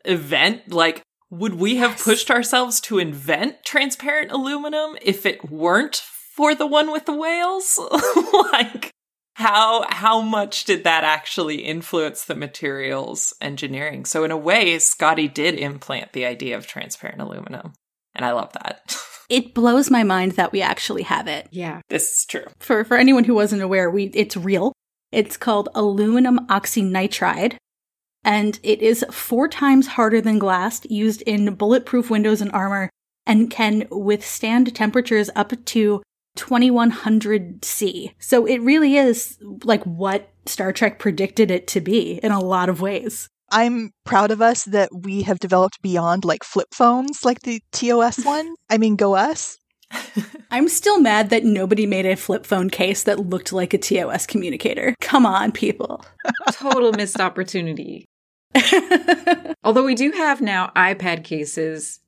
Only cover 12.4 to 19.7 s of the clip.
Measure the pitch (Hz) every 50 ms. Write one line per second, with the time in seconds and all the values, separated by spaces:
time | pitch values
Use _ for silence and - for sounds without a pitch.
12.4 | 147 143 - - 156 139 135 135 135 135 135 135 131 117 - 151 - - - -
13.4 | - 143 143 135 147 135 135 135 147 151 139 135 127 - - 160 160 160 160 156
14.4 | 147 170 196 226 202 175 165 160 - - - - 165 156 156 160 151 139 139 147
15.4 | 147 175 165 - 147 143 143 135 - - 135 113 - - - 131 123 123 123 -
16.4 | 139 123 113 107 - - - - - - - - - - - - - - 50 -
17.4 | - - - - - 160 - _ _ _ _ _ _ _ - - 123 123 120 117
18.4 | - - - - - - - - _ - - - - - - - _ - 247 262
19.4 | 254 - - 240 233 240